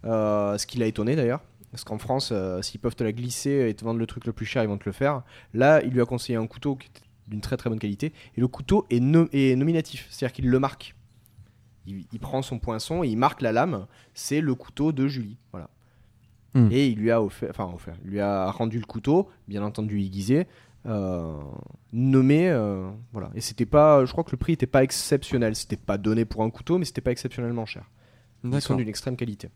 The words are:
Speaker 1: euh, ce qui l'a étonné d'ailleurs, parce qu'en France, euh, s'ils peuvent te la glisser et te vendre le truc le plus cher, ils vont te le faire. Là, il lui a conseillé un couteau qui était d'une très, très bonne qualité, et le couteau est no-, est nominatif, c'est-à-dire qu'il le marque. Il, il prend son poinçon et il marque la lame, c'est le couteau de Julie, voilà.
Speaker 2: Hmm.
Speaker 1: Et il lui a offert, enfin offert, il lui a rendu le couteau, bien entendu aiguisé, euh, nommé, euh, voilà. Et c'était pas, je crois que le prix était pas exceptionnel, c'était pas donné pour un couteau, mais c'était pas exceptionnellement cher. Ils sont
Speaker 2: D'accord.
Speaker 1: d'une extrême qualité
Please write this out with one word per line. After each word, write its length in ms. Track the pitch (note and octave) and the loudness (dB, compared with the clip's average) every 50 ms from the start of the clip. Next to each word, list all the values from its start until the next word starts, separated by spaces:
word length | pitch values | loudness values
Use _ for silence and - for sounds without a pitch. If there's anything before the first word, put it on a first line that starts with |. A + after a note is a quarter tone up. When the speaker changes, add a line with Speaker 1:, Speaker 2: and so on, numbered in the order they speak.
| - | -2
Speaker 1:
euh, 520 | A2+ A2+ A2 G#2+ G#2+ G#2 G#2 G2+ G2+ G#2 | 0 0 0 2 2 2 2 2 0 -2
ce 80 | G#2 - | -4 -6
qui 140 | - - B2 | -6 -2 0
l'a 80 | A#2 | 0
étonné 280 | A2 G#2 - G#2+ A#2 D3 | 0 0 0 -2 0 2
d'ailleurs, 260 | D#3+ B2+ A#2 B2 D3+ - - _ _ - _ | 2 2 0 0 -2 -6 -14 _ _ -20 _
parce 120 | - - - | -18 -16 -10
qu'en 140 | - G#2+ | -10 -10
France, 320 | G#2+ - - B2 C3+ C3 - | -8 -4 -2 -2 -2 -2 -2
euh, 300 | A#2 G2+ F#2+ F#2+ F2+ F#2 | -2 -2 -2 -2 -4 -4
s'ils 180 | F#2+ - - G#2 | -6 -8 -10 -4
peuvent 160 | - A#2+ A2 | -6 -6 -4
te 80 | - A#2+ | -2 -2
la 80 | A2 | -2
glisser 560 | G#2+ A#2+ B2 B2 B2 - - C#3 C#3+ C#3 B2+ A2+ | -2 -4 -6 -6 -6 -4 -2 0 2 2 2 2
et 40 | G#2 | 0
te 80 | - G#2+ | -4 -4
vendre 160 | A#2 A2+ A#2 | -4 -2 -2
le 80 | A2+ | -2
truc 180 | - - A#2 - | -4 -6 -8 -8
le 60 | A#2 A2 | -8 -6
plus 120 | - A2 | -6 -8
cher, 180 | - - C3 A2+ | -4 0 0 0
ils 40 | |
vont 100 | G#2 G2+ | 0 -2
te 80 | G2+ - | -4 -4
le 80 | G2+ F#2+ | -8 -4
faire. 280 | - C#3 C#3 D3 C3 - - - - - _ - | 0 0 0 0 -2 -6 -12 -20 -20 -20 _ 0
Là, 300 | A2 C3 C#3+ D#3 D3+ - | 4 6 8 8 6 6
il 80 | B2 | 2
lui 100 | B2+ B2 | 2 0
a 40 | A#2+ | 0
conseillé 320 | A#2+ B2+ A#2+ - - A#2+ | 0 -2 -6 -4 -2 -2
un 100 | A2+ A2 | -2 -2
couteau 280 | A#2 - - - C#3+ C#3 | -4 -8 -6 -4 -4 -4
qui 100 | B2+ - | -4 -8
était 140 | _ _ - _ _ _ _ _ | _ _ -20 _ _ _ _ _
d'une 140 | - G#2+ G#2+ | -10 -10 -8
très, 160 | - - C3 | -6 -6 -6
très 120 | A#2+ - A#2+ | -4 -4 -4
bonne 100 | A2+ A2 | -4 -2
qualité, 320 | G#2+ G#2 G2+ - - D#3 - - - - _ | -2 -4 -4 -2 -4 -6 -6 -10 -20 -10 _
et 60 | - | 0
le 60 | B2 | 0
couteau 400 | B2+ - - - - G3 G#3+ - _ | 0 0 -6 0 2 2 2 4 _
est 100 | A#2+ A#2+ | 2 2
no-, 260 | B2 C3+ D#3 E3 E3 - - | 4 6 6 6 6 4 4
est 220 | C#3 C3+ C3 B2+ | 4 4 4 4
nominatif, 520 | B2+ C#3 D#3+ E3+ D#3+ D3+ - - - - - | 4 2 2 2 0 -2 -4 -10 -16 -16 -16
c'est-à-dire 240 | - - C3+ B2 - | -8 -6 -6 -6 -4
qu'il 160 | - C3 B2 | -2 2 4
le 80 | B2 | 4
marque. 380 | C3 C3+ C3+ - - - - - - - _ _ - _ _ _ - - _ _ _ _ _ _ _ _ | 4 4 0 -4 -8 -18 -20 -20 -20 -20 _ _ -20 _ _ _ -20 -20 _ _ _ _ _ _ _ _
Il, 200 | F#2 G2 F#2+ - - | -12 -12 -12 -12 -12
il 80 | A2+ A2+ | -12 -12
prend 220 | - - C3 C3 | -10 -6 -4 -6
son 160 | C3 - B2+ A2 | -4 -4 -6 -6
poinçon 440 | - - A2+ A2 - - D#3+ F3 F3 | -4 -4 -4 -6 -6 -4 -4 -2 0
et 60 | B2+ | 0
il 80 | A2 | 0
marque 240 | A2+ C3 C#3 - - | 2 2 2 2 0
la 100 | C3 A2+ | -2 0
lame, 340 | A2 A#2+ C#3 F3 D3+ G2+ F#2 - _ _ _ _ _ | 2 2 2 2 -2 -4 -6 -10 _ _ _ _ _
c'est 260 | - - - C#3+ D3+ | -12 -6 -2 -2 0
le 140 | E3 C#3+ B2+ | 0 0 -2
couteau 360 | B2+ - - _ - D3 D#3+ D#3 | -2 -6 -16 _ -2 0 0 2
de 140 | C3 C3+ | 0 -2
Julie, 300 | C#3 C#3 C3 A2+ G2+ A2+ - _ _ | -2 -2 -4 -8 -10 -12 -18 _ _
voilà. 180 | - F3+ - - _ _ _ _ _ _ _ _ _ _ _ _ _ _ _ _ - | -16 -16 -16 -16 _ _ _ _ _ _ _ _ _ _ _ _ _ _ _ _ 4
Speaker 2:
Hmm. 140 | C3 A#2 G#2+ | 6 6 6
Speaker 1:
Et 160 | A2+ C3 C#3+ | 6 4 2
il 100 | C3+ A2+ | 2 2
lui 140 | G#2+ G#2+ A2+ | 0 2 2
a 100 | A#2 A#2 | 2 2
offert, 280 | A2 G2 - - A#2+ - | 2 0 -4 -6 -8 -8
enfin 180 | - - G2 F2+ F2 | -6 -6 -8 -8 -8
offert, 180 | E2 - E2 E2+ F2+ - | -12 -14 -14 -16 -14 -12
il 60 | F#2+ | -8
lui 100 | G2 G2+ | -4 -2
a 300 | G2+ G2+ G2+ F#2+ F#2 F#2+ | 0 0 0 0 -2 -2
rendu 300 | G2 - A2+ A2+ A2 A#2 | -2 -2 -4 -2 -2 -4
le 60 | G#2+ | -8
couteau, 420 | - - A2+ - C#3 D3 F3+ G3 - - _ _ | -6 -10 -6 0 2 2 2 2 0 -10 _ _
bien 140 | - G2+ G2+ | -10 -6 -6
entendu 380 | G2+ G#2 G2+ - G#2+ G#2+ G#2 G2+ | -6 -4 -4 -4 -4 -2 -2 -2
aiguisé, 480 | G2 F#2+ F#2+ G2 F#2+ G#2 C3 D#3 F#3 - - - _ _ _ _ _ | -2 -2 -4 -6 0 2 2 2 2 -2 -10 -20 _ _ _ _ _
euh, 500 | A#2 A2 G#2 G2 F#2 F2+ F2 E2 E2 D#2 D2 D2 C#2 - - - - - _ _ _ A2+ | -6 -4 -2 -2 -2 -4 -4 -6 -6 -10 -10 -12 -12 -14 -14 -16 -18 -20 _ _ _ -2
nommé, 560 | A#2 B2+ C3+ C3+ C3 C3 C3 C#3+ D#3 F3 F3+ | 0 2 6 6 6 6 6 6 6 4 4
euh, 400 | D#3+ B2 G#2+ G#2 G2+ F#2+ F#2 F#2+ G2+ A2 A#2+ - A#2+ | 2 2 0 -2 -2 -4 -6 -10 -12 -14 -16 -12 -10
voilà. 160 | A2 - - - | -10 -10 -8 -8
Et 60 | G#2+ | -8
c'était 260 | - - A2+ - A#2+ | -10 -10 -4 -4 -2
pas, 380 | G#2 - D3 D3+ D#3 D3+ C#3 C3 | 4 6 6 8 8 8 8 6
je 60 | B2+ | 4
crois 120 | - E3+ E3 | 0 -4 -4
que 80 | - | -4
le 60 | - | -4
prix 160 | B2 - - E3 | -4 0 0 0
était 120 | - - | 0 0
pas 160 | - - C3+ | 2 4 4
exceptionnel, 720 | C3 C3 - - - - D3 C3+ - - - B2 A#2+ A2 G#2+ | 4 4 2 -4 0 0 0 0 0 -2 0 0 2 0 0
c'était 220 | - - - - | -2 -6 -6 -8
pas 220 | - - - G2+ G2 | -8 -2 -4 -4 0
donné 260 | G2 G#2+ A2 A2+ A#2 | 2 2 2 2 0
pour 160 | A2 - G#2+ | -2 -2 -2
un 80 | A2 A2+ | -2 -2
couteau, 300 | - - - - E3+ F#3 | -2 -6 -4 -2 0 0
mais 60 | E3+ | 0
c'était 160 | - - - | -2 -6 -4
pas 100 | - B2+ | -2 -2
exceptionnellement 560 | A#2+ - - B2+ - - A#2+ A#2 A#2+ A#2 A2 | -4 -2 -6 -8 -6 -4 -4 -4 -4 -4 -6
cher. 240 | - - - - _ _ _ _ _ _ _ _ _ _ _ - | -8 -10 -16 -16 _ _ _ _ _ _ _ _ _ _ _ -6
Ils 60 | B2 | -2
sont 60 | C3 | -2
Speaker 2:
D'accord. 220 | C#3+ - - C3+ | -2 0 0 0
Speaker 1:
d'une 120 | C3 A#2+ G#2+ | 0 0 -2
extrême 280 | G#2 - - C3+ B2+ | -4 -6 -6 -6 -4
qualité 320 | B2 B2 A#2 G#2 - - G2 _ | -4 -4 -6 -6 -10 -12 -16 _